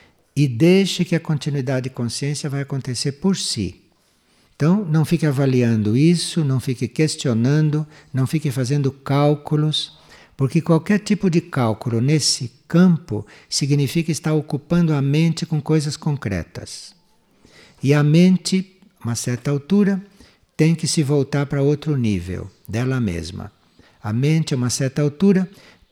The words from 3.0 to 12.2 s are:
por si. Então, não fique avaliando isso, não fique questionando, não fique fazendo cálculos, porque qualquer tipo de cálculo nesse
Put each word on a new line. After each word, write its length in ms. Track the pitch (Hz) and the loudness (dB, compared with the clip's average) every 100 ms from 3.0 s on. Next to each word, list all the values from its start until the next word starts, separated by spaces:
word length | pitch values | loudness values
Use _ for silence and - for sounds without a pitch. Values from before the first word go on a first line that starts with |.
| 147 | -6
por 240 | 135 190 190 | -2 -2 -2
si. 460 | - - 87 - _ _ _ _ _ _ _ - | -4 -4 -6 -8 _ _ _ _ _ _ _ -2
Então, 260 | 147 202 | 2 2
não 220 | 185 156 | 2 0
fique 220 | 151 170 151 | 2 0 0
avaliando 680 | 131 139 127 120 113 104 | 2 2 2 2 2 2
isso, 480 | 117 156 175 - - | 2 4 2 0 -2
não 160 | 147 131 | 0 0
fique 300 | - 123 120 | -2 -4 -4
questionando, 1000 | - 156 - 143 113 123 151 156 151 151 - - | -2 -2 -2 -2 0 2 2 2 0 -4 -12 -8
não 120 | 131 131 | -4 -2
fique 240 | 165 147 | -2 -2
fazendo 400 | 127 123 147 135 | -2 -2 0 -2
cálculos, 1080 | 131 - 139 147 147 - 151 151 151 - - - - - - | -4 -2 2 4 2 0 0 0 -2 -4 -10 -20 -20 -14 -4
porque 240 | 135 165 | 0 0
qualquer 380 | 147 160 170 208 | 2 2 2 0
tipo 280 | - 208 190 | 0 0 0
de 140 | 170 | 0
cálculo 580 | - - 117 104 - 113 | -2 0 0 0 -2 0
nesse 500 | 127 156 | 2 2